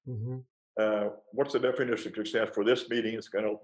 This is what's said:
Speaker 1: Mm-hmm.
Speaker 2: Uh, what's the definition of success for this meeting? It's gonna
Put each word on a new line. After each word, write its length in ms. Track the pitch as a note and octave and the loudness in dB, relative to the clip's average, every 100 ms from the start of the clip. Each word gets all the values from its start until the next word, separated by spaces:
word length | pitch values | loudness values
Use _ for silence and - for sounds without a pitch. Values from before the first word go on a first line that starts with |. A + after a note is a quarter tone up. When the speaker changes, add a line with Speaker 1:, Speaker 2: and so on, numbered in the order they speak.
| C3 | -10
Speaker 1:
Mm-hmm. 300 | A2+ A#2+ C3 - _ _ A2 | -6 -4 -6 -10 _ _ 0
Speaker 2:
Uh, 300 | G#2+ G#2+ G#2 - - | 2 2 0 -4 -6
what's 200 | A2+ C#3+ | -2 0
the 60 | B2 | 2
definition 340 | B2+ B2+ B2 | 2 2 0
of 220 | G#2+ G#2 A2 | -2 -4 -6
success 340 | G#2+ A#2 G#2+ | -2 0 0
for 100 | G#2 | 2
this 260 | G#2+ B2 - | 4 4 2
meeting? 260 | A#2 A2 A2 | -2 0 -4
It's 120 | - | -4
gonna 260 | G2+ G#2+ G#2+ | -2 -2 -2